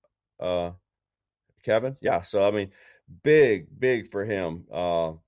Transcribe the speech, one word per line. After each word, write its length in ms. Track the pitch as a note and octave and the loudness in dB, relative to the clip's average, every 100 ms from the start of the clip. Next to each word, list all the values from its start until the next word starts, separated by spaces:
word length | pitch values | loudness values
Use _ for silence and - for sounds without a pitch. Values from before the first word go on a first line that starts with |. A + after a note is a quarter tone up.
| _ _ _ _ | _ _ _ _
Uh, 340 | F2+ F2+ F2 F2+ _ _ _ _ _ _ _ _ | -6 -4 -4 -10 _ _ _ _ _ _ _ _
Kevin? 320 | - A2 B2+ C#3 | -2 0 0 -4
Yeah. 200 | - F2 | -2 -2
So, 260 | F#2+ G2+ G2+ | -2 0 2
I 60 | |
mean, 180 | G#2 G2 - - _ _ F2 | 0 -6 -12 -20 _ _ -6
big, 420 | C#3+ D#3 C3+ G2 D#2+ G2 | 4 6 6 2 -4 -4
big 280 | B2+ A#2+ - | 0 0 -4
for 160 | G2+ | -6
him. 420 | G#2+ G2 F2 E2 - | -4 -2 -4 -6 -10
Uh, 440 | E2 F2 E2+ D#2+ D#2+ | -6 -2 0 -2 -6